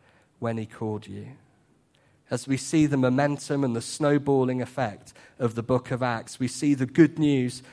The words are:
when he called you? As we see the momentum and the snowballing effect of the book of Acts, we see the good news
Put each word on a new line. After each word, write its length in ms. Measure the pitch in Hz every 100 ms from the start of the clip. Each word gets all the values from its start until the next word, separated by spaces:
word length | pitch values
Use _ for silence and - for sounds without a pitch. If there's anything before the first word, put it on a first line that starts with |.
| _ _ _ -
when 180 | 117 113
he 80 | 110
called 400 | - 110 107 107
you? 220 | 98 110 139 _ _ _ _ _ _ _ _ -
As 160 | 123 -
we 100 | 131
see 300 | - 160 147
the 100 | 143
momentum 680 | 127 127 143 143 - 143
and 120 | 135 117
the 60 |
snowballing 760 | - - 147 147 139 139 127 127
effect 540 | 120 - 120 98 - - - -
of 160 | 120
the 80 | 113
book 300 | 113 127 -
of 100 | 123
Acts, 380 | 123 113 - -
we 80 | 127
see 260 | - 147
the 140 | 139 127
good 320 | - 151 -
news 420 | 147 139 123 - -